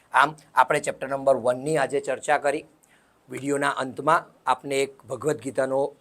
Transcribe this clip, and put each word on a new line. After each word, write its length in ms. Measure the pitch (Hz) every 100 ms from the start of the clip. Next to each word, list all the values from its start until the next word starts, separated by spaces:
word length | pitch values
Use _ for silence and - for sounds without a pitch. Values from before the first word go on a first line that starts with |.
| _
આમ 220 | 123 143 151 - -
આપણે 240 | 127 151
ચેપ્ટર 280 | 143 - 135
નંબર 280 | 139 139 131
વનની 420 | 117 127 139 156
આજે 220 | 131 139
ચર્ચા 380 | 139 127 - 143
કરી. 280 | 139 147 - _ _ _ _ _ _
વીડિયોના 400 | 127 135 139 143
અંતમાં 560 | 127 131 117 143 165 - _ -
આપને 360 | 127 143 139
એક 220 | 139 -
ભગવદ્ 360 | 107 127 139 151
ગીતાનો 540 | 135 135 135 135 143 -